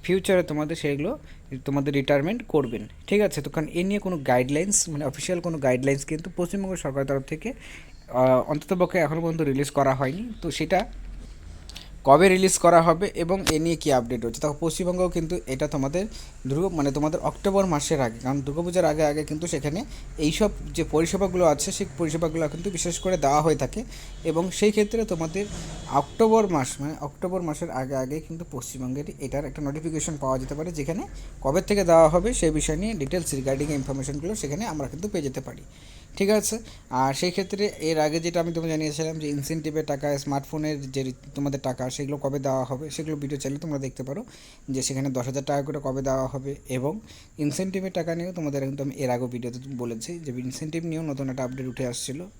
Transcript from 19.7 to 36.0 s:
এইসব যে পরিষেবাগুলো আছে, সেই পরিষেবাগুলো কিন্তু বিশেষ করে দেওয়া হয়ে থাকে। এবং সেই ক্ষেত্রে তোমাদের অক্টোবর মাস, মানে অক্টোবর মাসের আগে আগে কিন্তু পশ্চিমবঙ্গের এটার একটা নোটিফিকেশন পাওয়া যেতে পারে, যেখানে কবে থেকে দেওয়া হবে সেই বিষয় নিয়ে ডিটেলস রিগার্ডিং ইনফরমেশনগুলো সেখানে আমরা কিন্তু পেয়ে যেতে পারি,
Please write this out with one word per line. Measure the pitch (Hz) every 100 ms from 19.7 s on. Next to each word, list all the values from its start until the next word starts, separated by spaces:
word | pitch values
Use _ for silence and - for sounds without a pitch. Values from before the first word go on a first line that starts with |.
| 165 285 - - - 151
এইসব | - 208 - - 147
যে | 156
পরিষেবাগুলো | 151 165 185 196 180 170
আছে, | 143 - -
সেই | 185 -
পরিষেবাগুলো | 165 160 165 165 151
কিন্তু | 160 190 170
বিশেষ | 180 165
করে | 185 185
দেওয়া | 139 147 160
হয়ে | 143
থাকে। | 131 214 254 - - - 165
এবং | 160 185 -
সেই | 208 214
ক্ষেত্রে | 208 226 220
তোমাদের | 170 160 180 202 - - - - 135
অক্টোবর | - - 220 220 202
মাস, | 160 127 -
মানে | 143 - 143
অক্টোবর | - 180 180 170
মাসের | 147 170 127
আগে | 131 135
আগে | 131 151 156
কিন্তু | 165 170
পশ্চিমবঙ্গের | 131 - 131 127 131 147 - 135
এটার | 139 143
একটা | 143 143
নোটিফিকেশন | 147 160 156 170 147
পাওয়া | 135 131
যেতে | 131 147
পারে, | 170 160
যেখানে | 135 175 392 - - -
কবে | 135 165 156
থেকে | 208 175
দেওয়া | 165 160
হবে | 175 208 254
সেই | - 156
বিষয় | 147 156
নিয়ে | 208 214
ডিটেলস | 135 180 160 135
রিগার্ডিং | 131 135 147 147
ইনফরমেশনগুলো | 139 135 135 143 165 208
সেখানে | 143 147 220
আমরা | 156 127
কিন্তু | 147 208
পেয়ে | 190 143
যেতে | 123 131
পারি, | - - - - -